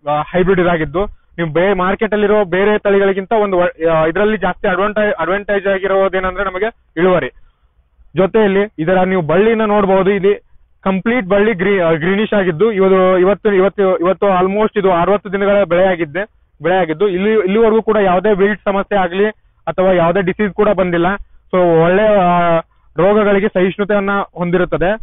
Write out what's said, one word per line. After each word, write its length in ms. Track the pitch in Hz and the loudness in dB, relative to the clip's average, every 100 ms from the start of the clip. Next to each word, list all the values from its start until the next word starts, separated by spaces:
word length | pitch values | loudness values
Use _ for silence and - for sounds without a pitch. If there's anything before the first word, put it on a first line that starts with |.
| 147 | -4
ಆ, 120 | 151 151 | -4 -2
hybrid 280 | 175 180 190 | -2 0 2
ಇದಾಗಿದ್ದು 460 | 170 175 151 160 208 | 2 0 -2 -4 -6
ನೀವು 460 | - _ - 170 | -8 _ -8 -4
ಬೇ-, 240 | 147 190 196 | 0 0 0
ಮಾರ್ಕೆಟ್ 360 | 180 190 214 | -2 -2 -2
ಅಲ್ಲಿರೋ 320 | 208 208 214 | -2 0 0
ಬೇರೆ 340 | 196 180 202 208 | 0 0 0 0
ತಳಿಗಳಿಗಿಂತ 540 | 202 196 196 190 190 | 0 0 0 -2 -2
ಒಂದು 240 | 226 208 185 | -2 0 0
ಒ-, 340 | 175 - 160 | 0 0 0
ಆ, 140 | 160 160 | 0 0
ಇದರಲ್ಲಿ 300 | 165 208 214 | 0 -2 0
ಜಾಸ್ತಿ 320 | 185 180 208 | -4 -4 -4
ಅಡ್ವಾಂಟೇ-, 440 | 185 202 208 208 | -2 -2 -2 -2
advantage 540 | - 160 196 208 202 190 | -2 -4 -4 -2 -4 -2
ಆಗಿರೋದೇನಂದ್ರೆ 800 | 190 190 196 196 185 190 180 | -4 0 0 0 -2 -4 -6
ನಮಗೆ 300 | 196 185 214 - _ - | -6 -4 -6 -8 _ -2
ಇಳುವರಿ. 320 | 185 175 127 - - _ _ _ _ _ - 143 | 0 0 -2 -12 -20 _ _ _ _ _ -12 -2
ಜೊತೆಯಲ್ಲಿ 560 | 185 220 214 196 208 - | 0 2 2 0 -2 -4
ಇದರ 220 | 160 185 | -2 0
ನೀವು 220 | 185 190 | 0 0
ಬಳ್ಳಿನ 400 | 151 165 220 226 | 0 2 2 0
ನೋಡ್ಬೋದು, 480 | 214 208 196 190 190 | 0 0 2 2 2
ಇಲ್ಲಿ 240 | 202 190 202 _ - _ _ | 0 0 -2 _ -20 _ _
complete 460 | 196 190 226 247 185 | -4 -2 -2 -2 0
ಬಳ್ಳಿ 260 | 202 214 | 0 0
ಗ್ರೀ-, 280 | 196 180 196 | 0 0 0
ಆ, 120 | 165 | 0
greenish 420 | 165 165 196 214 | 0 0 -2 0
ಆಗಿದ್ದು 380 | 208 180 156 220 | 0 -2 0 0
ಇವತ್ತು, 460 | 202 190 190 185 185 | 2 2 4 4 4
ಇವತ್ತು, 340 | 185 202 220 | 2 2 0
ಇವತ್ತು, 460 | 196 190 196 196 175 | 2 0 0 0 0
ಇವತ್ತು 280 | 170 190 202 | 0 0 0
almost 540 | 185 185 202 214 214 | 2 0 0 -2 0
ಇದು 120 | 190 | 0
ಅರವತ್ತು 400 | 170 175 202 208 | 2 2 0 -2
ದಿನಗಳ 300 | 196 196 202 | -4 0 2
ಬೆಳೆ 220 | 185 170 190 | 2 2 2
ಆಗಿದ್ದೆ, 520 | 175 160 151 214 _ _ _ | 0 -4 -6 -10 _ _ _
ಬೆಳೆ 140 | 151 185 | -2 0
ಆಗಿದ್ದು 320 | 170 156 208 | 0 0 -2
ಇಲ್ಲಿ, 240 | 180 202 | 0 0
ಇಲ್ಲಿವರೆಗೂ 500 | 220 185 208 226 220 | 0 0 2 2 2
ಕೂಡ 140 | 220 220 | 0 0
ಯಾವುದೇ 360 | 196 180 190 | 2 2 0
ವಿಲ್ಟ್ 280 | 202 196 202 | 2 0 0
ಸಮಸ್ಯೆ 340 | - 196 190 202 | -4 -4 -2 -2
ಆಗ್ಲಿ 280 | 185 185 214 - _ _ - | -2 0 -2 -4 _ _ -8
ಅಥವಾ 260 | 160 185 | -2 2
ಯಾವುದೇ 280 | 185 165 175 | 2 2 0
disease 340 | 180 - 208 | -2 -2 -4
ಕೂಡ 140 | 175 208 | 0 0
ಬಂದಿಲ್ಲ. 380 | 190 180 170 170 202 - - _ | 0 0 0 -2 -4 -10 -20 _
So 320 | 185 175 165 | 0 2 4
ಒಳ್ಳೆಯ, 220 | 165 185 214 | 4 2 2
ಆ, 520 | 208 180 175 175 165 - _ _ - | 2 2 2 2 0 -4 _ _ 0
ರೋಗಗಳಿಗೆ 520 | 185 208 208 196 202 | 2 2 2 0 0
ಸಹಿಷ್ಣುತೆಯನ್ನ 600 | 196 185 175 196 208 196 202 - | 0 -2 -2 -2 -2 -2 -4 -6
ಹೊಂದಿರುತ್ತದೆ. 640 | - 175 180 180 156 170 220 | -6 -4 -2 -2 -2 -2 -4